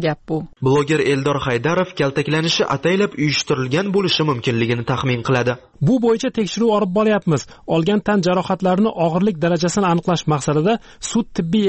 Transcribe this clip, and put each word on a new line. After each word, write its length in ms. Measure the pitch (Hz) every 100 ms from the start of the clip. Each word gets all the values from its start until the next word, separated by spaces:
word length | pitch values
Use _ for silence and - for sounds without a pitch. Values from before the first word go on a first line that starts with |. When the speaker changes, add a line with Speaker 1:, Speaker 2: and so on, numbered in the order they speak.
Speaker 1:
gap 160 | 165 147 -
bu". 100 | 160 170 -
Speaker 2:
Bloger 360 | 131 147 143 156 131
Eldor 260 | 139 143 139
Haydarov 460 | 135 120 143 180 180 -
kaltaklanishi 640 | 139 147 143 156 165 - -
ataylab 380 | 139 160 190 208 -
uyushtirilgan 640 | 147 135 - 139 127 151 202
bo'lishi 280 | 196 185 - 156
mumkinligini 540 | 120 131 117 117 120 117
taxmin 300 | 123 135 123 117
qiladi. 260 | 127 120 120 - -
Speaker 3:
"Bu 140 | 147 254
bo'yicha 260 | 226 226 262 -
tekshiruv 320 | 190 196 226 208
olib 160 | 202 196
boryapmiz. 440 | 214 208 185 143 - - -
Olgan 340 | 165 165 208 -
tan 120 | 208 175
jarohatlarini 640 | 180 175 185 185 185 220 180
og'irlik 320 | 165 170 208 160
darajasini 420 | 170 170 175 208 185
aniqlash 320 | 170 185 170 -
maqsadida 420 | 147 156 151 175 226 - - -
sud 160 | 226 - -
tibbiy 280 | 165 214